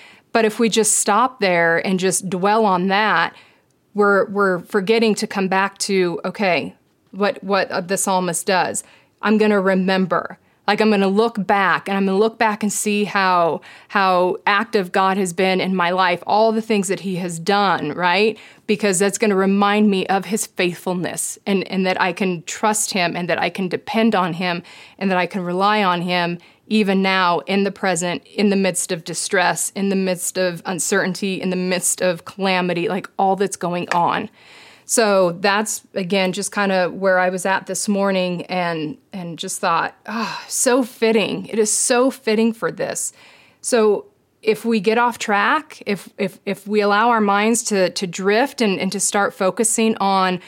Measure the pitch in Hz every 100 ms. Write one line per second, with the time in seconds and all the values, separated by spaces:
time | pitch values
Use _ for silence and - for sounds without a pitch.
0 | - - _ 233 220 214 226 226 208 -
1 | - 208 247 - 196 175 165 165 175 185
2 | 185 - 190 185 196 214 214 180 190 196
3 | 214 170 170 - - _ _ _ _ 202
4 | 202 196 - 196 196 175 - 214 190 226
5 | 226 202 214 202 190 190 196 - - 190
6 | 175 170 190 180 196 160 127 - _ _
7 | _ 190 202 - 190 196 - 123 170 190
8 | - 185 180 165 - 185 156 208 - -
9 | _ _ 208 214 214 202 190 190 185 190
10 | 185 170 - 180 _ _ - 208 214 202
11 | 196 196 233 226 180 202 185 147 196 196
12 | 196 190 226 226 226 208 208 - 214 208
13 | 196 202 190 180 170 151 - - - 202
14 | 190 180 180 - - 202 220 214 180 196
15 | 190 190 185 170 190 185 185 190 175 185
16 | 180 175 - 208 226 220 220 208 185 180
17 | 185 180 180 165 165 202 202 156 156 147
18 | 175 185 220 220 - - - 214 208 175
19 | 202 - 214 190 196 196 202 208 214 190
20 | - 196 185 214 - - 180 170 185 180
21 | 165 - - - - 196 - 190 190 185
22 | 185 180 190 175 - - 214 214 - 202
23 | 175 175 175 165 175 175 180 165 - 220
24 | 226 202 180 165 180 175 - - - -
25 | 196 185 175 202 175 180 202 214 190 175
26 | 180 175 175 170 - _ - 214 196 196
27 | 190 190 180 170 - 196 196 196 196 175
28 | 175 160 _ - 208 196 190 175 - 180
29 | 170 160 - 190 175 165 - - 196 190
30 | 190 180 - 185 180 165 - 180 - 196
31 | 170 175 196 185 190 180 180 175 - -
32 | 185 170 - - 190 185 180 170 175 185
33 | - - 196 190 196 - 175 175 - 170
34 | 160 - 214 _ - - - - - -
35 | 214 196 180 170 202 202 214 - _ -
36 | 180 196 185 185 190 208 196 190 175 -
37 | 190 185 185 185 190 190 185 185 - 202
38 | 196 190 180 175 - 185 175 165 151 -
39 | _ 196 170 160 190 - 185 165 151 -
40 | - 220 208 - - - 254 247 233 -
41 | 220 220 185 - 180 214 214 - - 240
42 | 262 - - 214 226 220 165 160 160 -
43 | - - - - _ _ - 240 214 202
44 | - _ _ _ - 214 233 226 196 220
45 | 240 226 - 202 214 302 294 - - 202
46 | - - 196 - - 190 202 214 202 202
47 | 240 226 208 202 214 233 - 202 180 -
48 | 185 170 190 214 277 - 220 185 190 196
49 | - 208 202 - 190 185 220 - 220 214
50 | 196 190 185 180